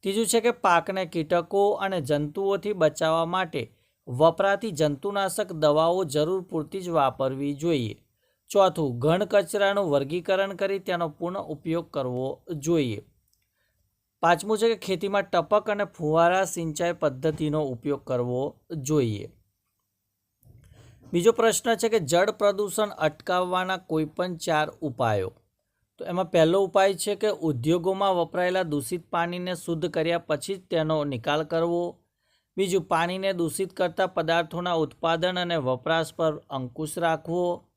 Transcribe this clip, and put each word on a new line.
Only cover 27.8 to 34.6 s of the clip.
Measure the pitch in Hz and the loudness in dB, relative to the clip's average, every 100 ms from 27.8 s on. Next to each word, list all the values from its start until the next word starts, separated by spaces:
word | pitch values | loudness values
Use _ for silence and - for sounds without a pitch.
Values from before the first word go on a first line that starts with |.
| 175 190 196 | 0 0 0
વપરાયેલા | 180 165 180 180 185 | 2 0 0 0 0
દૂષિત | 175 147 139 180 - | 0 -2 -4 -8 -4
પાણીને | 175 170 180 180 | -4 -2 -4 -6
શુદ્ધ | 180 - 165 156 | -6 -4 -4 -2
કર્યા | 165 160 170 | -2 0 -2
પછી | - 151 - | -2 -4 -4
જ | 196 _ | -10 _
તેનો | 170 156 156 | -2 0 0
નિકાલ | 147 127 117 147 | -2 -4 -2 -2
કરવો. | 151 165 170 170 175 - _ _ _ _ _ - | 0 -2 0 0 -4 -8 _ _ _ _ _ -4
બીજું, | 190 185 | 0 0
પાણીને | 160 165 170 185 190 | 0 0 0 0 -2
દૂષિત | 180 170 - 190 | 0 -2 -2 -6
કરતા | - 180 165 185 | -2 -2 0 -2
પદાર્થોના | 180 156 165 165 - | 0 0 0 0 -4